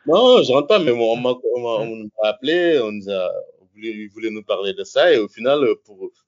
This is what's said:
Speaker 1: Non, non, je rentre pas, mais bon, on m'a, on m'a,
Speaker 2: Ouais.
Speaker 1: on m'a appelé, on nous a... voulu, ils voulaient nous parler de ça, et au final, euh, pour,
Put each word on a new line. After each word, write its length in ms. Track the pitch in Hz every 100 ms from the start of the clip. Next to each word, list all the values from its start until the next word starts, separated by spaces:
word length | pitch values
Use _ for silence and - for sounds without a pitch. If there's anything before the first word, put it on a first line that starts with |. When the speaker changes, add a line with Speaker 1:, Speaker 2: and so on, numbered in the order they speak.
| -
Speaker 1:
Non, 300 | 190 247 247
non, 60 |
je 80 | 139
rentre 160 | 131 143
pas, 120 | 214
mais 120 | 156
bon, 200 | 120 113
on 40 | 120
m'a, 160 | 123 123 113 123
on 60 |
m'a, 220 | 120 110
Speaker 2:
Ouais. 60 | 113
Speaker 1:
on 120 | 110 107 -
m'a 60 | 107
appelé, 500 | 104 135 170 170 151
on 100 | 110
nous 160 | 107 98
a... 200 | 95 90 - - - 92
voulu, 320 | 101 110 107 107
ils 20 |
voulaient 220 | 104 110
nous 120 | 107
parler 300 | 101 95 98
de 100 | 95 95
ça, 260 | 135 175
et 60 | 135
au 80 | 101
final, 360 | - 120 147
euh, 120 | 127 104 _
pour, 240 | 95 92 _